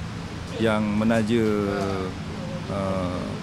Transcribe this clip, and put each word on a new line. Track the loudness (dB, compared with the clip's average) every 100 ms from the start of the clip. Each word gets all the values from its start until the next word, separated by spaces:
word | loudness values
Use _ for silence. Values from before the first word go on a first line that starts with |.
| -8 -8 -8 -8 -6 0
yang | 2 4 2
menaja, | 2 4 4 4 4 4 2 2 0 0 -2 -4 -6 -6 -6 -6 -6 -4
ah, | -2 0 0 0 -2 -4 -2